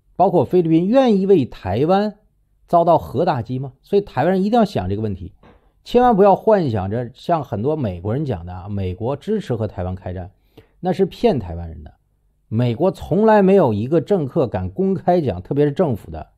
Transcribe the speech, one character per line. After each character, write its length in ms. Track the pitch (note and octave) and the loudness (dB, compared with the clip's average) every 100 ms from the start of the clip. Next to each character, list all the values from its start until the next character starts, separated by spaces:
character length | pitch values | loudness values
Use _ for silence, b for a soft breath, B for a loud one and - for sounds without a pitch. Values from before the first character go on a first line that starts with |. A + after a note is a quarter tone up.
| _ | _
包 160 | _ F#3 | _ 2
括 140 | F3 | 2
菲 160 | B2 F3+ | 2 2
律 80 | E3 | 4
宾， 180 | D#3+ F#3 | 2 4
愿 320 | C4 C4 G3 | 2 4 2
意 60 | |
为 220 | F#3+ G3 B2 | 4 2 2
台 400 | - - G2+ D#3 | -6 -6 -2 2
湾 320 | F#3+ G#3 G3+ _ _ _ _ _ | 0 0 -6 _ _ _ _ _
遭 180 | F3 | 2
到 140 | E3+ D#3+ | 4 2
核 260 | - A#2 | 0 -2
打 160 | F3+ C#3+ | -2 -2
击 180 | G#2+ B2+ | -4 -8
吗？ 140 | C#3 - | -10 -14
所 160 | _ G3+ | _ -2
以 40 | |
台 220 | G3+ - | 0 -2
湾 80 | D#3 | 0
人 120 | F#3+ | 2
一 60 | G3 | 2
定 80 | A#3+ | 2
要 60 | |
想 240 | A3 - F#2 | 2 0 -4
这 40 | |
个 60 | G2+ | -4
问 140 | A2 | -4
题， 180 | F#2 F2+ - b b b b | -6 -12 -18 b b b b
千 200 | - A#3 | -2 2
万 120 | B3 | 4
不 80 | G#3 | 6
要 140 | G3+ F#3 | 4 4
幻 340 | - G#3 D#3 | 4 2 2
想 200 | G#2+ F#2+ | -2 -4
着 200 | A2+ A#2+ | -6 -8
像 280 | - - E3+ | -12 -4 -4
很 200 | C3+ G#2 | -2 -4
多 120 | A#2+ | -4
美 260 | D#3 A#2+ F2 | -2 -4 -6
国 120 | F#2+ | -6
人 120 | B2 | -4
讲 200 | D3+ G2 | -4 -6
的 80 | F2 | -8
啊， 160 | F#2 G2 | -14 -10
美 260 | G2+ F#2 | -6 -6
国 220 | F2+ A2+ C#3+ | -6 -6 -6
支 240 | - G#3+ | -6 -6
持 160 | - A#2 | -4 -6
和 100 | G#2+ | -6
台 160 | - | -6
湾 100 | F2+ | -8
开 180 | F#2 F#2+ | -8 -10
战， 180 | F2+ F2+ _ b b b b | -12 -14 _ b b b b
那 120 | F3 | -6
是 140 | F3+ F#3+ | -2 -2
骗 320 | - A#3 D3+ | 0 -2 -2
台 180 | F2+ E2+ | -4 -12
湾 100 | E2+ | -12
人 160 | D2+ | -14
的。 120 | D2+ _ _ _ _ _ _ | -20 _ _ _ _ _ _
美 260 | A2 B2 A2+ | -2 -2 0
国 140 | F3+ | -2
从 360 | - - E3+ A3 | -2 -4 0 4
来 160 | G#3+ | 4
没 120 | F#3+ | 6
有 180 | G3 D3 | 6 4
一 160 | G#2 A#2+ | 0 0
个 120 | E3 | 0
政 260 | - G3+ C#3 | 2 0 0
客 200 | F3 B2 | -2 -2
敢 220 | F#3+ F#2 | -2 -6
公 260 | - F#3+ | -4 -2
开 260 | G3 - F3+ | -2 0 0
讲， 220 | C#3 F2+ | 0 -6
特 120 | - | -6
别 100 | C#3+ | 0
是 80 | D3 | 0
政 240 | C#3+ E3+ A2 | 0 -2 -2
府 140 | - | -8
的， 180 | D#2 - | -14 -16